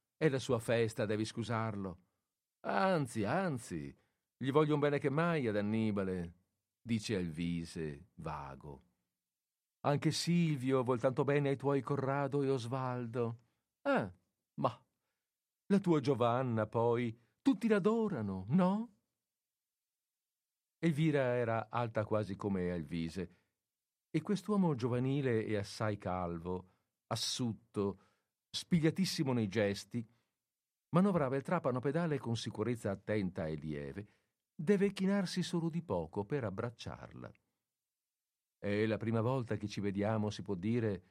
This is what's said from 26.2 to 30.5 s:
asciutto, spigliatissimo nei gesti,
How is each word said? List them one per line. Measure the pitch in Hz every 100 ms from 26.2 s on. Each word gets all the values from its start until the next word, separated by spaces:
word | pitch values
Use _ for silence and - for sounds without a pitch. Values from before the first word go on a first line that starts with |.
| 87 85 87 90 - _ _ _ -
asciutto, | 113 - - 120 95 _ 107 98 95 _ _ _ _ _
spigliatissimo | - - 175 156 156 180 - 135
nei | 123 107
gesti, | 110 101 101 - 117 113 _ _ _ _